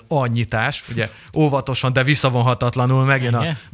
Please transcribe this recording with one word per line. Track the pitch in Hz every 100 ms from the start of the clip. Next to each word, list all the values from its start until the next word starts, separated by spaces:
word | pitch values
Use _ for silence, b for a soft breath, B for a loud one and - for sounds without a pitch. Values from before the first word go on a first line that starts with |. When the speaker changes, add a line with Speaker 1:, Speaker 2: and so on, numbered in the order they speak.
| -
Speaker 1:
a | 156 127
nyitás, | 117 113 110 120 143 -
ugye | 117 110 B B -
óvatosan, | 151 135 131 127 131
de | 131
visszavonhatatlanul | 131 147 135 123 123 123 120 127 123 131 131
megjön | 135 127 120
a, |
Speaker 2:
Igen. | 160 151 -